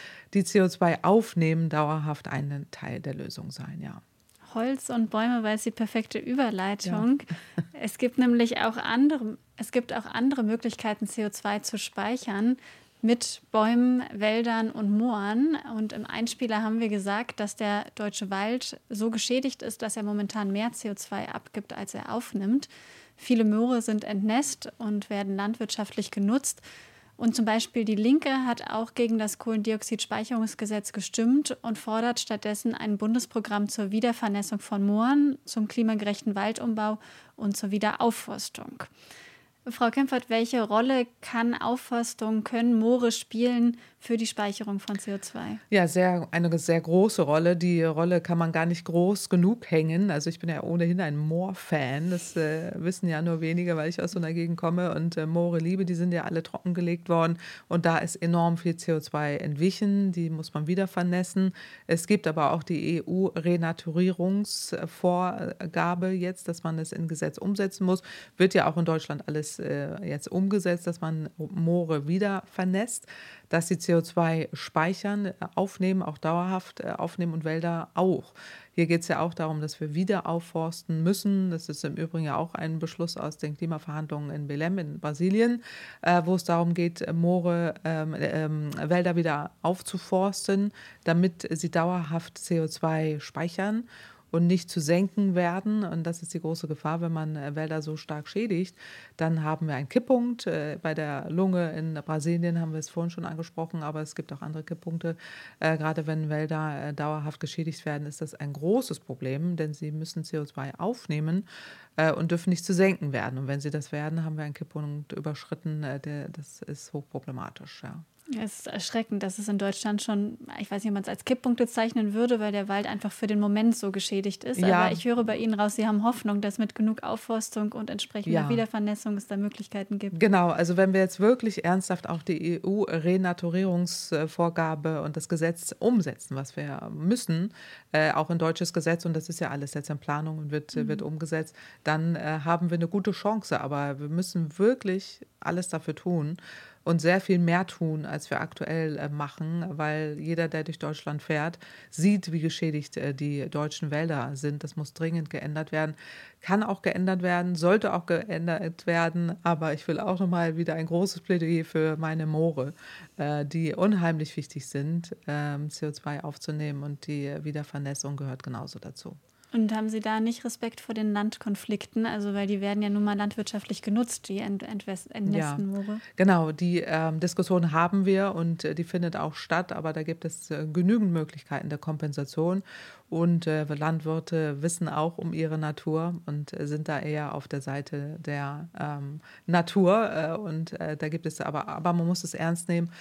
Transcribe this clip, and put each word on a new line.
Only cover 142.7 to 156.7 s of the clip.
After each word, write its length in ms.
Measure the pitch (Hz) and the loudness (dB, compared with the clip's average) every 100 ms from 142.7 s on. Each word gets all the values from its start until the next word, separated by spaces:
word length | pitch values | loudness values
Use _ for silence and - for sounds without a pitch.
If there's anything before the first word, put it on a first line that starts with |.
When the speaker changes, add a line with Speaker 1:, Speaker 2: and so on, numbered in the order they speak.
Speaker 1:
wir 80 | 170 | 0
eine 100 | 165 | 0
gute 220 | 196 208 | 0 -2
Chance. 500 | 185 202 220 - 156 | 0 0 -2 -2 -4
Aber 400 | 135 143 143 139 | -2 -2 -2 -4
wir 80 | 147 | -4
müssen 500 | 165 180 175 156 147 | -2 -2 -2 -4 2
wirklich 680 | 208 254 196 190 - - - - | 2 2 0 -4 -4 -16 -20 -10
alles 280 | - 175 180 | -4 -2 -2
dafür 260 | 160 165 | -6 -6
tun 440 | 151 185 170 147 180 - - - - | -6 -2 0 0 -6 -12 -20 -20 -8
und 160 | - 170 | 0 2
sehr 200 | 160 190 | 4 2
viel 180 | 190 180 | 4 4
mehr 280 | 170 175 185 | 6 4 0
tun, 380 | - 165 156 | -2 -2 -2
als 240 | 151 147 - | -4 -8 -4
wir 140 | - | -4
aktuell, 560 | 160 - - 160 160 143 | -4 -6 -4 -2 -2 -4
äh, 100 | 147 | -4
machen, 560 | 147 143 - 160 170 165 | -4 -6 -6 -4 -4 -4
weil 480 | 147 151 151 151 151 | -4 -2 -2 -2 -4
jeder, 280 | 156 165 165 | -4 0 0
der 160 | 160 | -2
durch 140 | 156 160 | -6 -6
Deutschland 440 | 151 151 - 147 | -6 -6 -6 -6
fährt, 360 | - 156 160 170 - - - | -2 0 -2 -6 -14 -20 -14
sieht, 400 | - 190 208 175 | 2 4 4 2
wie 100 | 160 | -2
geschädigt, 580 | 160 - 165 151 143 - | -2 0 -2 -2 -4 -6
äh, 160 | 147 | -4
die 340 | 139 147 143 131 | -2 -2 -2 -4
deutschen 420 | 147 151 - 151 | -2 -4 -4 -2
Wälder 460 | 147 165 143 120 139 | -2 0 -2 -4 -4
sind. 260 | 147 147 | -4 -4
Das 120 | 151 - | -6 -8
muss 160 | 147 | -8
dringend 380 | - 165 165 151 | -4 -2 -2 -4
geändert 420 | 151 147 151 156 | -6 -4 -4 -2
werden, 220 | 156 156 156 - - - - | 0 0 -4 -14 -18 -20 -10
kann 200 | - 202 | 0 2
auch 200 | 220 | 2